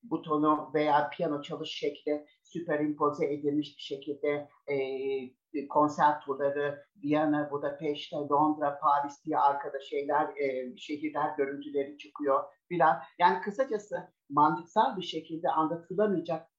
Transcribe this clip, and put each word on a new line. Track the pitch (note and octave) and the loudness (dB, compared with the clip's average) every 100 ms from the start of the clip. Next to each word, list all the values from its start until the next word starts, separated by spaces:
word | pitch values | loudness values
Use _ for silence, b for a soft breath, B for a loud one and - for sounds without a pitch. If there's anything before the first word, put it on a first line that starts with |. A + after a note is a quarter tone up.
butonu | A#2+ D#3+ E3 D3+ D3+ D3+ D3 | -4 -6 -2 2 4 2 0
veya | D#3 D3+ D3 D3 | 0 4 4 2
piyano | - E3 D3 | -2 -4 -2
çalış | C#3+ D3+ D#3 | -6 -10 -8
şekli | - D3+ C#3+ - D3 b b | -4 -6 -4 -4 -4 b b
süperimpoze | _ E3 E3+ D3+ D3+ D3 D3 D3 D3 | _ -10 -4 0 0 2 0 2 -2
edilmiş | D3 D3 D3 C#3+ - | 0 0 0 -2 -8
bir | |
şekilde, | - C#3 - C#3 D3 D3 C#3+ B - | -10 -10 -8 -4 -2 -2 -4 B -4
e, | C#3 C3 C3+ C3+ C3+ B2+ _ _ D3 C3+ | -2 -2 -4 -2 -4 -6 _ _ -8 -2
konser | D3 D3 D3 D3 D3 | 2 2 4 4 4
turları, | - C#3 C#3+ C#3+ D3 C#3+ - _ | -4 0 0 0 -2 -4 -12 _
Viyana, | C#3+ D3 D#3 D3 D3 | 0 2 2 2 0
Budapeşte, | C#3 C#3+ C#3 D#3+ D3 - D#3 | -2 -4 -4 -4 -4 -6 -8
Londra, | C#3+ C#3+ D#3 D3+ D3 C#3+ | 2 4 4 2 -2 0
Paris | D3+ C#3+ D3 - D#3+ | 2 2 0 -6 -4
diye | C#3+ | 2
arkada | - - D3+ C3+ | 4 2 -4 -8
şeyler, | - C#3+ C#3+ C#3+ D3+ C#3+ | -6 -4 0 2 0 0
e, | C#3+ B2+ B2+ - | -2 -2 -6 -10
şehirler | - D3 D#3 C#3+ D3 D3 | -8 -6 -4 -2 -2 0
görüntüleri | C#3 C#3+ C#3+ C#3+ C#3 - | -2 -2 -6 -4 -4 -6
çıkıyor | - - C#3+ C#3 - B _ | -16 -6 0 2 0 B _
filan. | E3+ D#3+ E3 B B | 4 4 4 B B
Yani | F3 - | 4 4
kısacası | - G#3 C4+ G#3+ - F3 E3 _ _ | -2 -2 -2 -2 -4 -10 -10 _ _
mantıksal | C#3+ D3+ D#3+ F3 A3 B3 G3+ | 4 4 4 -2 2 2 0
bir | |
şekilde | D#3 D#3+ - D#3+ E3+ | -6 -8 -8 -4 0
anlatılamayacak | C#3+ D#3 E3+ - F#3 G#3 F3+ D#3+ D#3+ - | 2 0 -2 -6 0 2 2 -2 -6 -6